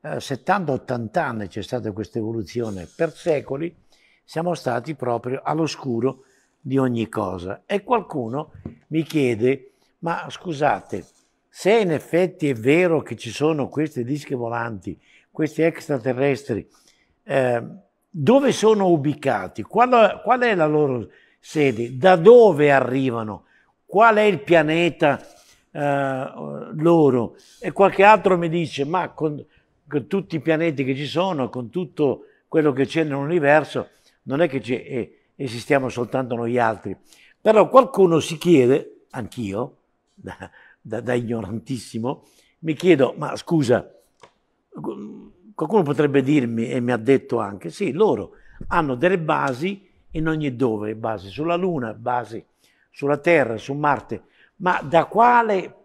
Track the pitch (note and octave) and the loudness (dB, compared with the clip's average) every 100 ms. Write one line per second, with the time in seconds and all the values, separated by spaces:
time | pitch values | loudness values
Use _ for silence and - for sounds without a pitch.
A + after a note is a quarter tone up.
0 | D3+ D3 - C3+ - G3 D#3 B2+ - B2 | -8 -10 -8 -8 -2 -2 0 -4 -4 -8
1 | A2 F3 D3 A2+ G2 A2 F#2+ B2+ G#2+ G2 | -4 -4 -4 -6 -8 -10 -8 -8 -6 -8
2 | G#2 A#2+ A2 A2+ F#2+ B2 A2+ F#2+ E2 - | -8 -6 -6 -8 -8 -8 -8 -8 -14 -6
3 | D#3+ - F3 D3 G#2+ C3+ E3+ _ _ _ | -6 -4 -4 -4 -4 -8 -8 _ _ _
4 | _ _ _ D#3+ E3+ E3 C3+ A#2+ C3 D3+ | _ _ _ -6 -4 -4 -4 -6 -6 -8
5 | B2 A#2+ B2 C3+ - D3+ D#3 - C3+ A2+ | -6 -4 -6 -8 -4 -2 -4 -6 -6 -2
6 | B2+ C#3 _ _ _ _ C#3 C3+ C3 A#2 | -2 -4 _ _ _ _ -4 0 0 0
7 | G#2+ A2 G2 F#2 F2+ - _ G3+ G3+ A#3+ | -4 -4 -6 -6 -10 -12 _ -6 -2 -2
8 | F3 D3+ A2+ C3 E3 - - - _ D#3 | -2 -8 -6 -8 -10 -16 -20 -20 _ -6
9 | D3+ D#3 C3 A2 B2 C3+ - _ _ _ | -2 0 0 2 0 -2 -8 _ _ _
10 | E3 F3 E3 - F#3 C#3 C#3+ G2+ - G2 | -8 -6 -10 -14 -10 -2 0 0 -4 -12
11 | - _ _ _ _ - F3+ A3+ F#3+ D3 | -12 _ _ _ _ -4 2 2 2 -2
12 | - E3 F#3 F3+ D3 A#2 A2+ D#3+ F3+ D#3 | 0 0 0 -2 -4 0 2 2 2 0
13 | - A2+ A#2 G2+ D3+ D3+ A#2+ - D#3 C3+ | -4 -12 -10 -2 -2 0 -4 -4 -6 -6
14 | A#2+ D3 C#3+ C3 A#2 A#2 A#2 G2+ G2 - | -6 -8 -6 -6 -6 -6 -8 -10 -12 -14
15 | _ _ _ - D3+ - D#3+ - - C#3 | _ _ _ -6 -4 0 0 -2 -6 -4
16 | A#2+ B2 C#3 B2+ - G#2+ - _ _ _ | -4 -2 0 -2 -4 -6 -6 _ _ _
17 | _ _ - C#3 B2+ A#2+ - G3+ _ _ | _ _ -4 -2 0 -2 -6 -18 _ _
18 | _ E3 C#3 C4 C#4 - G#3+ G#3+ F#3+ E3+ | _ -2 4 4 4 2 2 2 2 2
19 | C#3 C#3 C3+ A2 F#2 - G#2 G#3 B3 B3 | 0 -2 -2 -2 -4 -12 -4 0 4 4
20 | G3+ - G#3 B3+ A#3+ F#3+ D3+ D3+ C#3+ B2 | 4 2 -2 0 2 2 2 2 0 -2
21 | G2 _ _ _ - D#3 C#3+ A2 A#2+ B2+ | -8 _ _ _ -8 0 2 0 -6 2
22 | F#3 F#3 F3 B3 A3 C#3+ D3 C#3 - C3 | 4 8 10 10 10 6 4 4 2 0
23 | C3 A#2 G#2+ G2 _ _ _ _ _ F#3+ | 0 -2 -6 -10 _ _ _ _ _ 4
24 | A#3 G#3+ G#3+ F3+ - E3 D3+ E3 F3 - | 4 6 2 0 2 4 4 0 -2 2
25 | D3+ B2+ - _ _ _ _ D3+ C#3+ C#3+ | 0 0 -8 _ _ _ _ -6 -2 -2
26 | C#3 C3 C#3 - D3 C#3+ - D3+ D#3+ E3 | -2 -4 -8 -12 -12 -12 -12 -2 4 6
27 | C#3+ B2 G#2+ - _ _ - - G3 - | 6 4 -2 -8 _ _ -10 2 2 6
28 | G3+ G#3+ G3+ F3+ E3+ E3+ D3+ - C#3 F3+ | 6 6 4 0 0 -4 -4 -6 -4 -4
29 | D#3 - D#3 D3 - _ _ _ _ C#3+ | -6 -6 -6 -6 -14 _ _ _ _ -8
30 | - G3 - D#3+ D#3+ D#3 E3+ C#3 C3 C3+ | -4 -6 -4 -6 -2 0 0 -2 -4 -4
31 | C#3+ C3+ F#3+ D#3 B2 B2+ A#2 F3 F#3 - | -4 -2 -2 -2 -4 -6 -8 -8 -8 -2
32 | C#3+ - - _ _ D#3+ D3+ B2+ C3+ D#3+ | 0 0 -8 _ _ 0 2 0 -2 -2
33 | D#3 C#3 C#3 F3 C#3 D3+ C#3 C3 - _ | -2 -4 -2 0 4 4 2 -8 -8 _
34 | _ _ - C3+ E3+ C3+ G#2 B2 - C3+ | _ _ -6 0 0 0 -4 -6 -6 -8
35 | G2 _ _ - C3+ A2+ - C#3 C3 A#2+ | -8 _ _ -10 -8 -8 0 0 0 -6
36 | A#2+ - B2 A#2+ A#2 B2 A#2 A2 G2+ - | -6 -6 -6 -6 -2 0 0 -2 -10 -12
37 | _ _ _ _ G#3 G#3+ F3+ B3+ B3+ F#3+ | _ _ _ _ 4 4 8 6 6 4
38 | F#3 E3 - E3 F3 D#3 A#2+ C#3 - - | 4 4 0 -4 4 6 6 2 0 -20
39 | _ C3 G#2 - G#2 G2 C3 _ _ _ | _ -12 -12 -8 -6 -6 -8 _ _ _
40 | _ _ F#2 - G2 _ _ _ - A2 | _ _ -18 -16 -18 _ _ _ -10 -8
41 | A#2 B2 A2+ A#2 F#2+ A2 - B2+ - A2+ | -4 -4 -2 -8 -6 -10 -8 -12 -10 -8
42 | A#2+ D#3 _ _ _ _ - C#3+ F3+ D3+ | -8 -8 _ _ _ _ -8 0 4 4
43 | B2+ - D3 - - E3 B2 A2+ - _ | 4 -2 -8 -10 -2 0 2 0 0 _
44 | _ _ - _ _ _ _ - D3+ - | _ _ -20 _ _ _ _ -14 -12 -12
45 | G#3 G#3 - _ _ - D#3 G#3 D3 C#3+ | -14 -18 -20 _ _ -10 0 0 2 0
46 | C#3+ C#3 C3 D3+ A#2+ A2+ A#2 C3+ A#2+ A#2+ | 2 2 2 0 0 -4 -4 -4 -2 0
47 | A2 C3+ - A#2 G#2 G2+ C3+ - F#3+ C#3+ | 2 2 2 -4 -4 -8 -14 -6 -6 2
48 | G#3+ B2 F2 - - - - F3 D3+ B2 | 2 2 -4 -16 -20 -16 -4 -2 -2 0
49 | F3 F#3+ D#3+ D3+ C#3 B2 F3+ G3 _ _ | 0 0 -2 -2 -2 -4 -6 -8 _ _
50 | _ D#3+ D#3+ D#3 D3 A#2+ B2+ G#2+ G#2+ A2 | _ -4 -2 -2 -4 -2 -2 -2 -6 -6
51 | A2+ G#2+ F#2+ G2 D#3+ F3 F#3 D#3+ A#2 A2+ | -6 -8 -10 -8 -4 -2 -2 -4 -6 -8
52 | A#2+ B2 A2+ A2+ _ _ _ _ _ - | -4 -4 -4 -14 _ _ _ _ _ -6
53 | C#3+ D3 E3+ E3 A2+ A2 - C#3+ D3 B2+ | -2 0 2 2 2 -4 -6 -2 0 0
54 | - G#2+ _ _ _ _ F3+ F3 C#3 E3 | -4 -12 _ _ _ _ -2 -2 2 2
55 | D#3+ F3 A#3+ A#3+ A3+ G3 C#3+ - | 2 4 4 4 2 -2 -4 -18